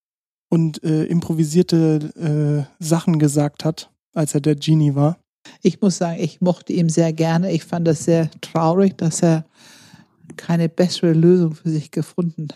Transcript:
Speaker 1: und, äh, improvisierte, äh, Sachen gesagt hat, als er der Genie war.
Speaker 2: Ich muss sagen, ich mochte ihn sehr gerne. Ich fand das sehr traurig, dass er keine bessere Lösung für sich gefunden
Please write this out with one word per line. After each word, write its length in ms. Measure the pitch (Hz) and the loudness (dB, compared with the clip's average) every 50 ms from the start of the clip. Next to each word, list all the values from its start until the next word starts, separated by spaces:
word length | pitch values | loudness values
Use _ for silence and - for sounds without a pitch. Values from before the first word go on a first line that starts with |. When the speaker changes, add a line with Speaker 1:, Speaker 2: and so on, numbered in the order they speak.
| _ _ _ _ _ _ _ _ _ - | _ _ _ _ _ _ _ _ _ -2
Speaker 1:
und, 340 | 170 165 165 160 151 - - | 0 0 0 0 -2 -6 -4
äh, 200 | 165 156 156 160 | -2 -2 -2 -2
improvisierte, 1600 | - 170 170 - - 170 156 165 151 151 180 180 - 175 165 160 160 156 151 151 - - - 170 156 151 151 151 147 147 147 143 - _ - | 0 -2 -2 -2 -2 -2 -2 0 2 2 2 2 2 2 2 2 2 0 0 -2 -6 -10 -6 -4 -2 -2 0 0 0 -2 -2 -4 -6 _ -10
äh, 60 | 175 | -4
Sachen 340 | 156 165 165 - 185 170 151 | -2 -2 0 0 0 2 2
gesagt 460 | 151 147 143 151 147 147 _ - - | 2 2 2 2 -2 -2 _ -6 -6
hat, 260 | 156 160 - - _ _ _ _ _ | -6 -6 -6 -12 _ _ _ _ _
als 220 | - - 156 - - | -4 -4 -4 -2 -2
er 60 | 147 | -2
der 160 | 143 151 147 | 0 0 -2
Genie 380 | 139 - 151 160 156 151 147 135 | 0 2 2 2 4 4 2 2
war. 240 | 139 143 151 175 _ _ _ _ _ - - - _ | 2 0 0 0 _ _ _ _ _ -20 -20 -10 _
Speaker 2:
Ich 180 | - 202 156 - | -2 0 0 2
muss 160 | - 196 170 | 0 0 0
sagen, 240 | - 180 170 170 - | 0 -4 -6 -4 -6
ich 200 | 180 147 - - | -6 -6 -4 -2
mochte 300 | 180 180 175 - - - - | -2 -2 -2 -2 -4 -6 -2
ihn 160 | 180 170 165 | 0 0 0
sehr 220 | 160 170 165 165 | 2 2 2 2
gerne. 400 | 160 160 165 165 165 165 185 190 | 0 -2 -2 0 0 0 0 0
Ich 120 | 165 160 - | -2 -4 -4
fand 220 | - - 170 170 170 | -6 -6 -2 0 0
das 160 | 151 - - | 0 0 0
sehr 260 | - 165 165 160 156 - - | 0 0 2 0 -2 -6 -10
traurig, 560 | - - - 165 165 160 170 190 196 190 - - | -14 -6 -4 0 0 2 2 2 2 2 0 -2
dass 240 | 175 165 - - | -4 -4 -2 0
er 240 | - 170 160 160 160 _ _ _ - - - - - - - - _ _ _ _ _ - - | 2 2 2 0 -2 _ _ _ -20 -20 -20 -20 -20 -20 -20 -20 _ _ _ _ _ -20 -20
keine 320 | - - - 170 170 170 160 | -14 -6 -4 -2 0 -2 -2
bessere 440 | - - 180 170 - - - 170 | 0 0 0 0 0 -2 0 2
Lösung 420 | 160 160 165 175 180 185 170 160 156 | 2 4 4 4 4 4 2 0 -2
für 160 | - - 165 | -4 -6 -4
sich 220 | 156 156 151 - | -4 -4 -6 -6
gefunden 560 | - 165 147 - - - 175 170 160 - 156 147 - | -6 -8 -8 -6 -6 -6 -6 -6 -6 -8 -12 -10 -8